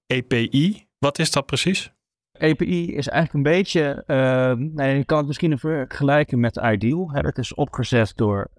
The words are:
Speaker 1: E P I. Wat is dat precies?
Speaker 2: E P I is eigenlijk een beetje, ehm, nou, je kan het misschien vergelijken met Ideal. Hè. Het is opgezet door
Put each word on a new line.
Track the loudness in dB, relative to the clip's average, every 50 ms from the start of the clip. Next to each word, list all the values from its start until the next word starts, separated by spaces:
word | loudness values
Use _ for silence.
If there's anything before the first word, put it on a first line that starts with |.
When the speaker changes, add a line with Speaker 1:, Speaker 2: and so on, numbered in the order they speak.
| _
Speaker 1:
E | -4 -2 -2
P | 0 0 0
I. | 0 0 2 2 2 2 2 0 -2 -8 _ _ -2
Wat | -2 -2 0 0
is | -2 0
dat | 0 -2 -2
precies? | -2 -4 -2 0 0 -2 -2 -4 -10 _ _ _ _ _ _ _ _
Speaker 2:
E | _ 0 2 2 2
P | 2
I | 0 -2 0 -2 -2 -4 -4
is | -6 -4
eigenlijk | -2 0 0 0 0 0
een | 0 2 4 4
beetje, | 2 2 2 0 0 0 0 -2 -6 -4
ehm, | -2 0 2 2 2 2 2 2 2 0 -2 -4 -6 -4
nou, | -2 -2 0
je | 0 0 0
kan | 0 0
het | 0 0
misschien | -2 -4 -2 0 0 0 0
vergelijken | -2 -4 -4 -4 -4 -6 -4 0 2 4 4 4 2 2 0 0
met | 0 0 0
Ideal. | 0 0 0 0 2 2 0 0 0 -4 -4
Hè. | -4 -4
Het | -2 -2 -4
is | -4 -6 -6 -4
opgezet | -4 -4 -4 -2 -6 -4 0 2 2 2 0 0
door | -2 0 0 0 -2 -4 -8 _